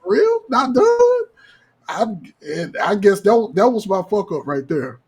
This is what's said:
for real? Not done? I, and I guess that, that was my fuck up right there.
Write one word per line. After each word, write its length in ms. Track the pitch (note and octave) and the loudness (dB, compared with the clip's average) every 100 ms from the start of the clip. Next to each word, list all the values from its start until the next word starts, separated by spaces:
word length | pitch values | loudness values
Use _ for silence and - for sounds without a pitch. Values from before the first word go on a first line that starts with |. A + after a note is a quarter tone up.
for 120 | - | -2
real? 300 | G#4 A4+ A4+ A4 | 2 2 0 -2
Not 240 | C4 C4 | -2 0
done? 500 | B3+ A4 A#4 A#4+ B4 A4 _ _ _ _ _ _ | 2 4 4 4 2 -4 _ _ _ _ _ _
I, 180 | E3 A3+ G3 C#3 _ | -4 -4 -4 -14 _
and 360 | D3+ D#3 E3+ - | -12 -8 -8 -6
I 180 | F#3 G3+ | -4 0
guess 260 | G3 G3 | 2 2
that, 300 | G3+ A#3 A3 D#3+ | 2 2 0 0
that 140 | A3 | 0
was 180 | A#3+ G#3+ | 0 -2
my 140 | F#3+ F3+ | -4 -2
fuck 220 | G#3 F#3+ | -4 -4
up 160 | D#3+ C3+ | -8 -6
right 200 | C#3+ C3+ | -8 -4
there. 320 | D#3+ C3 B2 | -6 -6 -10